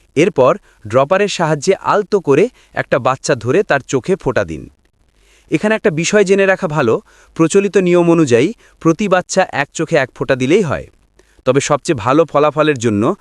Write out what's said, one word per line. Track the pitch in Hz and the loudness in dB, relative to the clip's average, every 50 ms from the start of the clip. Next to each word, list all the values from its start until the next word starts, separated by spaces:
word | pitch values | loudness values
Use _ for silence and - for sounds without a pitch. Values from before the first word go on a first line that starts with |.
| _ _ - | _ _ -2
এরপর | 135 165 196 - - 123 135 175 208 _ _ _ _ - | 0 0 0 2 2 2 2 2 0 _ _ _ _ -12
ড্রপারের | 107 107 131 139 147 190 190 208 190 - - | -2 0 0 2 2 2 0 0 -2 -2 -4
সাহায্যে | 175 151 156 147 - 185 196 - - | -2 -2 -2 -2 0 -2 -2 -2 0
আলতো | - 151 202 208 - - 196 | -2 -2 -2 0 0 -2 -2
করে | 165 147 135 147 202 254 _ _ _ _ - | 0 2 2 2 2 0 _ _ _ _ -14
একটা | - 131 - - 147 | -14 -6 -4 -4 -2
বাচ্চা | 117 127 131 - - - 147 | 0 -2 -2 -2 -2 -4 -4
ধরে | 120 110 120 135 190 214 | -4 -2 -2 -2 -2 0
তার | - 151 139 - - | 0 -2 -4 -2 -2
চোখে | - 127 - - 190 | -6 -4 -2 -2 -6
ফোঁটা | - - 135 110 113 101 | -4 -4 -4 -2 -2 -4
দিন। | 80 80 69 60 - _ _ _ _ _ _ _ _ _ _ _ _ _ _ _ - | -4 -8 -14 -14 -18 _ _ _ _ _ _ _ _ _ _ _ _ _ _ _ -6
এখানে | 156 156 - 214 220 | -6 -2 -2 -2 -2
একটা | 214 - 214 | 0 -2 -2
বিষয় | 160 151 170 - 196 214 202 | -2 -2 -4 0 2 2 2
জেনে | 180 196 196 196 | 2 2 0 2
রাখা | 190 190 - 196 170 | 0 0 -2 -2 -6
ভালো, | 147 156 139 110 117 190 - _ _ _ _ _ _ | -2 -2 0 0 0 -2 -4 _ _ _ _ _ _
প্রচলিত | - 165 160 - 196 202 208 - 208 | -2 -2 2 2 0 0 2 0 0
নিয়ম | 185 175 175 175 170 170 | 0 2 2 2 4 4
অনুযায়ী | 165 170 160 123 120 113 139 190 233 _ _ _ _ _ | 4 2 2 2 4 2 2 0 -2 _ _ _ _ _
প্রতি | - 160 165 - 214 196 | 0 0 0 0 0 0
বাচ্চা | 185 180 175 - - 190 180 - - | 0 0 -2 -2 -2 -2 -2 -2 -2
এক | 131 143 - - | -6 -6 -6 -6
চোখে | - 165 - 165 147 | -8 -6 -2 0 0
এক | 135 - _ | 0 -2 _
ফোঁটা | - 135 - 139 | -10 -4 -2 -2
দিলেই | 123 127 127 165 226 196 | -2 0 0 2 2 0
হয়। | 143 98 76 - - _ _ _ _ _ _ _ _ _ _ - | 0 -4 -6 -8 -12 _ _ _ _ _ _ _ _ _ _ -2
তবে | 131 127 139 | 0 0 0
সবচেয়ে | - - 147 131 - - 160 120 101 | 2 0 -2 -2 0 -2 -4 -2 0
ভালো | 123 135 156 165 | 0 2 2 2
ফলাফলের | 143 - 143 147 151 139 156 151 151 147 123 | 2 2 0 0 0 0 0 0 0 0 0
জন্য | 110 120 104 101 110 151 202 - | 0 -2 0 0 0 -2 -2 -4